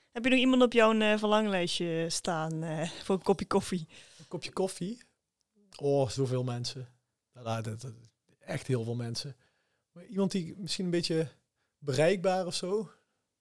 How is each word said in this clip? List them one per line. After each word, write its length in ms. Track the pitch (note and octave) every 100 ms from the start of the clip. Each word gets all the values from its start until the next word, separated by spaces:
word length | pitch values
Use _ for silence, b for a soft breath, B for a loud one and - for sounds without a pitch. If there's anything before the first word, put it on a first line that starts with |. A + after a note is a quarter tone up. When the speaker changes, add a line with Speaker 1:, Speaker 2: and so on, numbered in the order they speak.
| _
Speaker 1:
Heb 120 | A#3+
je 60 | A#3+
nog 100 | B3+
iemand 220 | C4 B3+
op 120 | A#3+
jouw, 260 | A#3 A3 A3
eh, 180 | G#3+ G#3+
verlanglijstje 880 | G#3 G#3+ G#3+ F#3+ F3 - F3 E3 E3
staan, 540 | - - E3 D#3+ D#3+
eh, 260 | E3 D#3 E3
voor 260 | - - F#3+
een 60 |
kopje 220 | - F#3+ G3
koffie? 420 | G3 - F3+ D#3+ b b b
Speaker 2:
Een 80 | D#3+
kopje 240 | F3 -
koffie? 500 | - F#3 - F3 A#3+ _ _ _ _ _ _ _ -
Oh, 280 | C#3+ C#3 B2+
zoveel 340 | C3 C3 B2+
mensen. 440 | B2+ A#2+ A#2+ C3 B2 _ _ _ _
Ja, 80 | B2
dat, 200 | A#2 A2+
dat, 180 | A2+ A2
dat, 120 | B2+ A#2 A#2 _ _ _
echt 280 | - - -
heel 160 | B2
veel 120 | A2+ A#2+
mensen. 400 | A#2 A#2 C#3+ - _ _ _ _ _
Maar 140 | E3+ F#3
iemand 260 | G3 F#3+
die 220 | G3 E3 F#3
misschien 280 | F3+ - F3+
een 60 |
beetje 360 | F3 E3 D#3+ D3+ - _ _ _ _
bereikbaar 680 | C#3+ C3 D#3+ G3 F#3 F#3 F3
of 100 | -
zo? 340 | F3+ G#3 F#3 _ _ _ _ _